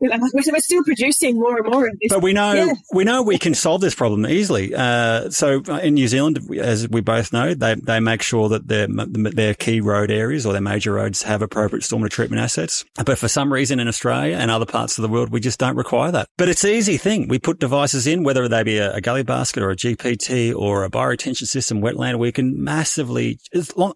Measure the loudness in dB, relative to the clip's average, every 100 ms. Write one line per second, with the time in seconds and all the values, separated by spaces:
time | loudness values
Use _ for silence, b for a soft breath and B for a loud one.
0 | 0 2 2 2 2 0 2 2 2 2
1 | 2 2 2 2 2 0 2 2 2 0
2 | 0 2 2 2 2 4 2 0 -2 0
3 | 2 2 2 0 0 0 0 2 0 0
4 | 0 0 0 0 2 0 0 -2 0 2
5 | 2 0 -2 -2 0 0 -2 -2 2 2
6 | 4 2 2 0 -4 -4 -2 0 0 -2
7 | 0 0 0 0 0 0 0 0 0 0
8 | 2 0 0 2 2 0 0 -2 0 -2
9 | -4 -2 -2 0 0 0 0 0 2 2
10 | 2 0 0 -2 0 0 0 -2 -2 0
11 | -2 -2 -2 -2 -2 0 0 -2 -4 -2
12 | -2 -2 -2 -2 -2 -2 -4 -4 -8 -6
13 | -2 0 0 2 2 2 2 0 0 -2
14 | 0 0 0 0 0 0 0 -2 -4 -2
15 | 0 0 0 -2 -2 -2 -2 -2 0 0
16 | 2 0 -2 0 2 2 2 2 2 0
17 | 0 0 0 -2 0 -2 0 0 0 0
18 | 0 2 2 2 2 2 2 0 0 -2
19 | -2 -2 0 -2 -2 -2 -2 0 -2 -2
20 | -2 -2 -2 0 0 0 0 0 0 0
21 | 0 -2 -4 -6 -4 -4 -2 0 -2 -2
22 | -2 0 0 0 0 0 -2 -2 -2 -2
23 | -2 -2 -2 -6 -4 -4 -4 -2 -2